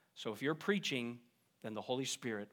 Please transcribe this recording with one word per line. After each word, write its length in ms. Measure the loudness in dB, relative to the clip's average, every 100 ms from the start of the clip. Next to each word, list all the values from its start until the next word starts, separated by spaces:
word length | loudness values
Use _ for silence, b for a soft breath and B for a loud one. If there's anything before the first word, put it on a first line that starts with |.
| _ -8
so 160 | -6
if 100 | 0
you're 140 | 0 2
preaching, 640 | 4 2 2 0 -2 -6 -14 _ _ _
then 120 | -6
the 80 | -4
Holy 240 | 0 0 0
Spirit 420 | -2 -2 -2 -4